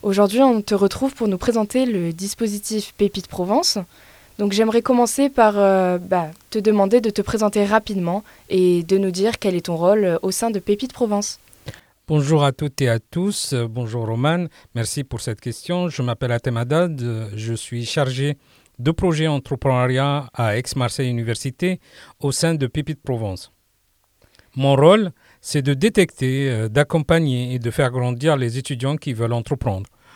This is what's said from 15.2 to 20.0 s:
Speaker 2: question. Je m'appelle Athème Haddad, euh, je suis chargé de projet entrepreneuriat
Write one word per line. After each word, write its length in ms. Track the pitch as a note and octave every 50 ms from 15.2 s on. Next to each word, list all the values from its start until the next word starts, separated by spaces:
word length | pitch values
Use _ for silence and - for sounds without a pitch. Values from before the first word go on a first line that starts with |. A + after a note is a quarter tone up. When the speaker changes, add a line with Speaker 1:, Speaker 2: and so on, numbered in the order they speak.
| - - A2 -
Speaker 2:
question. 480 | - B2 A2+ - - - F3 F3+ F3+ F3
Je 120 | - - B2+
m'appelle 280 | B2 A#2 - - B2
Athème 240 | A#2+ A#2 _ C3+ A#2+
Haddad, 460 | A#2 A#2+ A#2+ D3 D#3+ F3+ F3+ D#3+ C3+
euh, 260 | A#2+ A#2+ A#2 A2 A2 G#2 G#2
je 180 | G#2 A2 A2+ A#2
suis 320 | A2+ - - - A#2+ A#2+
chargé 520 | A2+ - D#3+ C#3+ C3 B2+ B2 C#3 C#3+ - _ _ _ _ _ _ _ _ -
de 120 | A#2+ C#3+
projet 360 | E3 - F#3+ F3+ E3 D3+ D#3+ D#3+
entrepreneuriat 1000 | D3 C#3 B2+ - C#3+ B2+ - C#3 C3 B2 B2 B2+ B2+ B2+